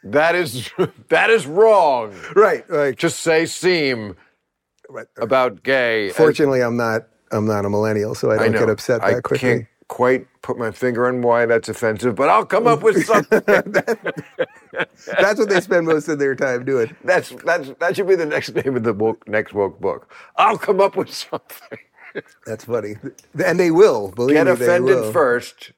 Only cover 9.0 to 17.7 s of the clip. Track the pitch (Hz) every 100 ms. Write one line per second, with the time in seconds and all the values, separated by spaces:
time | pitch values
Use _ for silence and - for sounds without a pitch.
9 | 95 120 - 123 127 123 110 _ _ -
10 | 123 131 92 _ - 123 117 - 127 120
11 | 123 127 120 117 117 117 113 107 113 110
12 | 123 110 143 214 208 190 233 226 220 190
13 | 156 220 - 220 - 202 - 208 - 220
14 | 190 - - - 165 - _ 170 175 _
15 | - - 196 214 214 190 180 180 165 156
16 | 147 147 139 127 139 123 127 135 113 -
17 | - 180 123 127 - 175 135